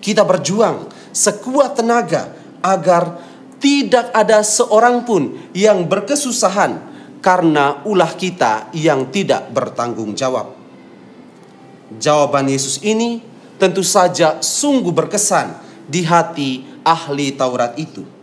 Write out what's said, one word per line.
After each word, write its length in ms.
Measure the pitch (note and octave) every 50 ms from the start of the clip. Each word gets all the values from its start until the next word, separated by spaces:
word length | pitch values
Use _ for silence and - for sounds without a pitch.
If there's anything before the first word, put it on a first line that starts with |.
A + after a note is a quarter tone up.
Kita 240 | - - G#3+ A3+ G3+
berjuang 640 | E3+ F#3 F3+ C#3 C3+ F3+ G#3+ A3+ F#3 D3 - - - - - - - -
sekuat 640 | - - G#3 - - - B3 B3+ C#4+ C#4 B3 -
tenaga 560 | - A3+ A#3 A#3 A#3+ A3 E3 D#3+ C#3+ F#2+ E2+ - - - - - - -
agar 560 | F3+ G3 F#3 D#3+ F3+ F3 E3+ E3+ E3 - - - - - - - - - -
tidak 480 | - C#4 C#4+ C#4+ C4+ G3+ F3 A#3+ A#3 A#3+ -
ada 240 | A3+ G#3+ G3 A3 G#3+
seorang 640 | G#3+ G#3 - - A#3+ - G#3+ G#3+ A3+ B3 B3 A#3+ A#3
pun 320 | A#3+ A3+ F3+ C#3 A2 - - - - -
yang 320 | F3+ G3 G#3+ G3+ F#3 F3
berkesusahan 960 | D#3+ F3+ F#3+ G#3 G3 C#4+ C#4+ - C4 A#3+ - - F#3 F#3 G3+ F#3 C3 - - - - - - - - - -
karena 640 | - G3 F#3 F3+ E3+ E3 D3+ D3 C#3 C#3 D3 - -
ulah 320 | G#3+ G#3 F#3 E3+ D#3+ -
kita 560 | - - F#3 E3+ - C#3 A#2 A2 A2 - - -
yang 400 | E3 D3+ E3 D3 C3+ C3 C3 C3
tidak 400 | G3+ F#3+ C3+ C3 A2 - - A#2+
bertanggung 640 | C3+ C3+ C3 - - A#2+ A#2+ A#2 G2+ A2+ G#2 G#2
jawab. 400 | G2+ C3+ C3 C3 A#2 G#2 - - - - - - - - - - - - - - - - - - - - - - - - - - - - - A2 A2+
Jawaban 480 | A2 D#3 D3+ D3+ D3 C#3 C#3+ C#3+ C3+ C3+
Yesus 320 | C3+ C3+ C3+ - - -
ini 400 | - G#3 A3 A3 A#3 A#3 A#3 A#3 - - - - - - - -
tentu 240 | G3 F#3+ E3+ F#3+ F#3
saja 560 | F3 - G3+ F#3 F3+ - - E3+ D#3 - -
sungguh 480 | - - - - - D4 C#4 C4 G3+ F3
berkesan 640 | D#3+ C3+ - - - G#3 - - F#3+ D#3+ C3 G2 - - - - - - -
di 160 | - C#3+ F3 F3+ D#3+
hati 560 | F3 E3+ D#3+ - - - C#3+ C3+ B2+ B2+ - - - -
ahli 560 | - D#3 E3 D#3+ - - C#3+ C#3+ C#3+ C#3 C3
Taurat 400 | - C#3 B2+ B2 B2 A#2+ A#2+ -
itu. 300 | C#3 D#3 D#3 - - - - - -